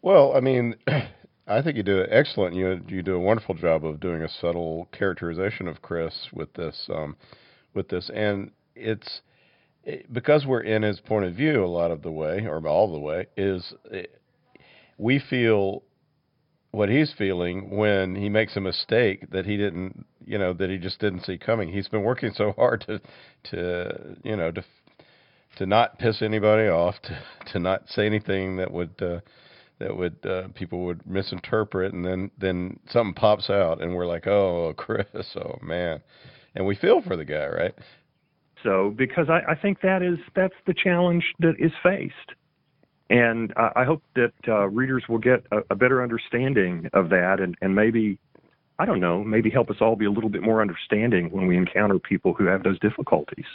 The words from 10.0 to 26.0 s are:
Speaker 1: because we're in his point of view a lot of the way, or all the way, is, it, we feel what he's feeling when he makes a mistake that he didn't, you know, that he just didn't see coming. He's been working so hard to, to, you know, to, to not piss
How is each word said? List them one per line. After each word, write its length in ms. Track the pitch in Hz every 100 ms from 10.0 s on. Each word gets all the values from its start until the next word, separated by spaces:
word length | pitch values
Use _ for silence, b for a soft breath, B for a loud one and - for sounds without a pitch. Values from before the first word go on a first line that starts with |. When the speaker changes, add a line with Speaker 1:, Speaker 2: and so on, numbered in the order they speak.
| -
Speaker 1:
because 340 | 127 - 151 139
we're 160 | 123
in 200 | 101 110
his 180 | 107 95
point 240 | - 107
of 100 | 92
view 300 | 87 151 143
a 20 | 92
lot 240 | 85 85
of 120 | 82
the 80 | 82
way, 360 | 78 78 90 107
or 200 | 78 78
all 260 | 78 104
the 60 | 78
way, 280 | 73 80 95 -
is, 380 | 98 92 85 - -
it, 300 | 95 90 _ _ _ _ b b b b b
we 200 | 107 139
feel 640 | - 127 117 107 98 101 _ _ _ _ _ _ _ _ _
what 180 | 101 104
he's 240 | 123 156 -
feeling 540 | 98 90 87 90 98
when 440 | 101 107 98 95
he 140 | 95 104
makes 280 | 104 110 -
a 40 |
mistake 680 | 95 87 - 117 120 98 87
that 140 | 95
he 120 | 95 104
didn't, 500 | 101 85 92 - - _
you 140 | - 104
know, 140 | 92
that 160 | 87 95
he 80 | 95
just 220 | 87 -
didn't 240 | 104 90
see 120 | - 90
coming. 340 | - 113 87
He's 160 | 95 98
been 140 | 110
working 300 | 104 123 120
so 180 | 101 107
hard 300 | 101 107 110 -
to, 140 | 107 - B B B -
to, 680 | 87 90 87 87 - - 87
you 120 | - 107
know, 140 | 82
to, 120 | 85 90 _ _ b b b b b b -
to 80 | 95
not 320 | 104 117
piss 240 | -